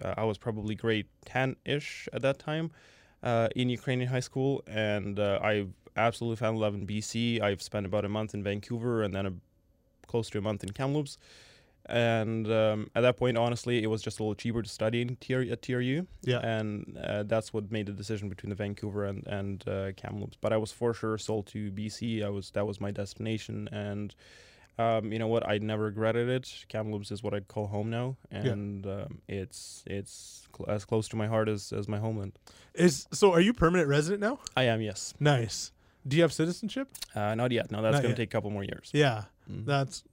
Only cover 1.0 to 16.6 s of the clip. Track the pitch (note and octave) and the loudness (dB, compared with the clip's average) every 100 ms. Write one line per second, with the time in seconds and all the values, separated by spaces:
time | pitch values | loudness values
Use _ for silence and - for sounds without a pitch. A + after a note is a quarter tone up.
1 | G2+ _ - B2+ C3 - - C#3+ - - | 0 _ -6 0 0 -2 -2 -2 -2 -10
2 | - - C3+ C#3 - D#3 E3 - - - | -8 -2 0 0 -2 -4 -4 -8 -20 -20
3 | _ _ B2 A#2 A2+ - B2 A#2+ - B2+ | _ _ 0 4 2 2 0 0 0 0
4 | B2 B2+ - C3+ C3+ C#3 - G#2 G#2+ G#2 | 2 0 -2 0 0 0 -2 0 2 2
5 | G2+ G2+ G2+ G2 G#2 G#2+ F#2+ - - - | 0 0 2 2 4 2 0 -8 -10 2
6 | A#2 - A#2 A2+ A2 A2+ G#2+ G2+ G2 G#2 | 2 2 -4 0 0 2 0 0 -4 -4
7 | - A2+ A#2+ A#2 G#2 G2 - G#2+ F#2+ G#2 | -4 0 2 2 2 0 -2 -4 0 0
8 | G2+ G#2+ A2 G#2 G2+ G#2 - A#2+ A#2+ A2+ | 0 -2 -2 -4 -2 -2 -4 -4 0 0
9 | G#2 F#2+ G2 F2+ - _ _ _ _ _ | 0 0 -4 -6 -14 _ _ _ _ _
10 | - A#2 A2 G#2+ G2+ G#2 F#2 G#2+ C3 D3 | -6 -4 -2 -2 -2 -2 -4 -4 0 0
11 | C#3 - - - - - _ _ - A#2+ | -2 -8 -20 -20 -20 -20 _ _ -4 2
12 | A#2 A2+ G#2+ A2+ G#2+ A2 A2 G#2+ A2 A#2 | 4 4 2 0 2 4 4 4 -2 4
13 | B2 B2 B2 A#2 A#2+ A#2+ B2 A#2+ A2 A2 | 4 4 2 4 2 2 0 0 2 0
14 | A2 - G#2+ G2+ A#2 A2+ A2 - A2 A#2 | -4 -4 -2 -2 -2 -2 -4 -2 0 0
15 | B2 B2 - B2+ B2 A#2 - B2 B2 C#3+ | -2 -4 -2 0 0 -2 -2 0 0 0
16 | F#3 - C3 B2 A2+ A2 | -2 -6 -2 0 2 0